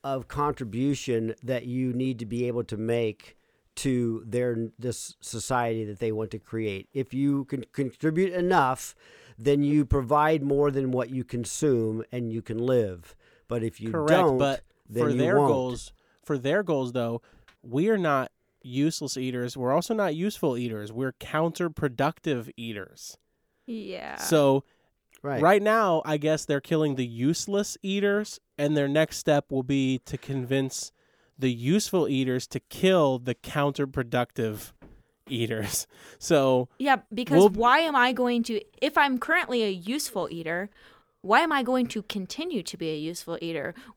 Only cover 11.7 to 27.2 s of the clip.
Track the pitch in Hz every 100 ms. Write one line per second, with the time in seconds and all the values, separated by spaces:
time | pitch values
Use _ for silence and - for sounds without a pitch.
11.7 | 120 110 110 110 123 117 113 107 110 123
12.7 | 127 104 87 82 - _ _ - 117 113
13.7 | - 110 160 151 180 170 131 139 135 -
14.7 | _ _ 107 120 127 131 143 143 135 127
15.7 | 120 - _ _ _ - 143 131 185 180
16.7 | 143 127 123 117 117 _ _ _ _ 120
17.7 | 127 196 214 165 139 127 _ _ _ 127
18.7 | 127 151 - 143 - 131 123 123 131 123
19.7 | 147 170 220 190 156 196 - 160 123 120
20.7 | 107 104 113 131 - - 151 165 165 175
21.7 | 151 143 120 143 - 165 127 110 - 113
22.7 | 104 - - - - _ _ _ _ -
23.7 | 226 196 180 - - - 160 139 135 -
24.7 | _ _ _ _ _ 139 131 160 202 208
25.7 | 226 202 160 156 151 151 156 - 143 -
26.7 | 160 151 131 123 117